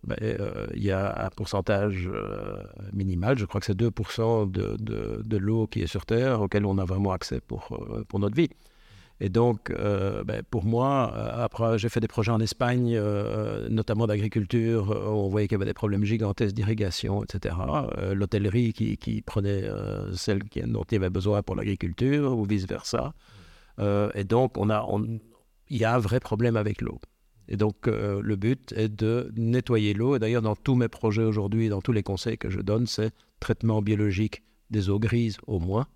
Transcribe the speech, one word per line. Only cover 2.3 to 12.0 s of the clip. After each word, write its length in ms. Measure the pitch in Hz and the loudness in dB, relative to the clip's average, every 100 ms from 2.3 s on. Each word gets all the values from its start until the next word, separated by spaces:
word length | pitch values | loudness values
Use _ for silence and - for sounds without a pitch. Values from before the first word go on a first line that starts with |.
| 50 50 50 50 - 98 | -6 -8 -10 -12 -14 -8
minimal, 460 | 101 95 90 101 135 | -2 0 2 2 2
je 60 | 101 | 0
crois 140 | 101 | -2
que 60 | - | -2
c'est 100 | 95 | 2
deux 140 | 117 | 0
pour 220 | - 104 | 0 -6
cent 340 | - 113 113 101 | 0 2 2 2
de, 320 | 92 101 76 | 0 -2 -2
de, 440 | 110 107 107 110 110 | -4 -4 -4 -6 -2
de 120 | 107 | 0
l'eau 280 | 98 113 110 | 2 2 0
qui 160 | 104 | -2
est 60 | 90 | -2
sur 180 | 101 - | -2 0
Terre 340 | 113 131 117 | 2 2 2
auquel 260 | 98 104 101 | 2 2 2
on 100 | 98 | 2
a 80 | 92 | 2
vraiment 260 | 95 101 | 0 0
accès 300 | 92 - - | 0 -2 -6
pour, 260 | - - - | -6 -10 -8
euh, 340 | - - 110 104 | -10 -8 -8 -4
pour 120 | 101 | -2
notre 160 | 101 117 | 0 2
vie. 140 | 170 - - _ - - - - | 0 -2 -20 _ -20 -20 -20 -6
Et 100 | 101 | 0
donc, 420 | 95 120 107 - | 4 4 2 -4
euh, 520 | 82 104 101 95 104 | -4 0 0 0 -2
ben, 200 | 98 110 | -4 -6
pour 200 | - 117 | -4 -2
moi, 480 | 98 117 131 139 113 110 | 2 2 2 2 0 -2
euh, 280 | 110 117 | -6 -4
après, 360 | 117 - 113 113 | -4 0 2 2
j'ai 100 | 113 | 2
fait 100 | |
des 80 | 117 | 0